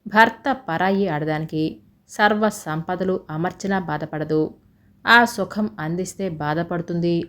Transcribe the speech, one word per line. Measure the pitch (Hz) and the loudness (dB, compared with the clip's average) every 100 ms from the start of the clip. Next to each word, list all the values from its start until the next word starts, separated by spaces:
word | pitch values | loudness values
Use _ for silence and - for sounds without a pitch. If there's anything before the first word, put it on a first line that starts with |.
| 220 | 0
భర్త | 208 233 - - 262 - | 4 4 2 -4 -4 -4
పరాయి | 165 185 196 196 | 0 2 2 0
ఆడదానికి | 151 151 151 160 156 156 - - _ _ | 0 -2 -2 -4 -2 -2 -4 -16 _ _
సర్వ | - 208 214 214 | 0 2 4 0
సంపదలు | 214 - 156 165 180 190 185 - | -2 -6 -6 -4 -2 -2 -2 -4
అమర్చినా | 156 180 180 196 196 | -4 -4 -4 -2 -2
బాధపడదు. | 170 151 156 151 151 156 156 - _ _ _ _ - | -2 -4 -4 -6 0 0 0 -4 _ _ _ _ 6
ఆ | 233 233 | 6 6
సుఖం | - 180 208 214 - | 2 -4 -2 -4 -4
అందిస్తే | 156 175 180 - 190 | -4 -4 -6 -6 -6
బాధపడుతుంది | 156 147 156 170 175 170 170 170 170 | -4 -2 -2 -2 -4 -2 -2 0 0